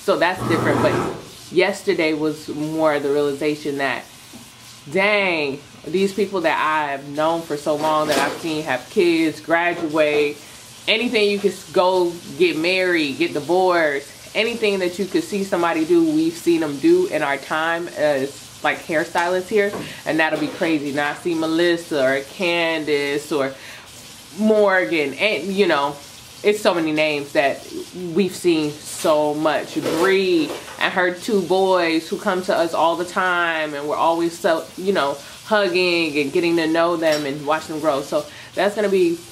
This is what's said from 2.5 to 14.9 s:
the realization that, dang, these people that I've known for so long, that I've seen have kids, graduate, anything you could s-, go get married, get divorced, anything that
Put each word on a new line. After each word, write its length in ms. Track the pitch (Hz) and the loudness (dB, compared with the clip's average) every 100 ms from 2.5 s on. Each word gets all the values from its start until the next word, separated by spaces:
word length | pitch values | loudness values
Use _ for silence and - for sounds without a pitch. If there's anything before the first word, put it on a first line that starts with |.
| 147 151 160 156 147 | -6 -4 0 2 2
the 100 | 139 | 0
realization 720 | 143 147 135 156 151 151 139 | 0 0 0 -2 -2 -4 -2
that, 260 | 139 120 - - - - - - - - - | -2 -4 -8 -20 -20 -20 -20 -20 -20 -20 -4
dang, 680 | 160 202 208 196 170 143 131 - - - | 0 2 2 0 0 -2 -6 -12 -16 -4
these 280 | 170 196 | 0 0
people 280 | 196 196 196 | 0 -2 0
that 180 | 160 143 | 0 0
I've 480 | 147 156 147 139 143 | 0 0 -2 -4 -8
known 320 | 143 156 165 | -2 0 0
for 160 | 165 147 | -2 -6
so 180 | 160 151 | -2 0
long, 320 | 156 151 151 | 2 2 2
that 120 | 139 | 2
I've 180 | 143 147 | 0 -2
seen 240 | 165 156 | -4 -4
have 260 | 156 127 - | -2 -4 -2
kids, 500 | - 175 165 160 147 | 2 4 4 2 -2
graduate, 960 | - 165 175 170 165 156 151 147 147 147 - - - - - | 0 2 2 0 -2 2 2 4 0 -2 -16 -20 -20 -10 -2
anything 420 | 220 240 233 202 | 0 2 2 2
you 100 | 202 | 2
could 120 | 196 | 0
s-, 200 | 185 - | -2 -4
go 400 | 147 180 185 175 170 - 139 | 2 4 4 0 -2 -12 0
get 200 | 175 151 | 2 2
married, 600 | 165 185 185 170 147 127 | 0 0 2 0 0 0
get 160 | 170 | -2
divorced, 1040 | 151 139 175 185 175 156 139 - - - - | -2 0 2 4 4 2 0 -8 -18 -8 -4
anything 440 | 220 233 214 196 | -2 0 0 0
that 200 | 180 | -2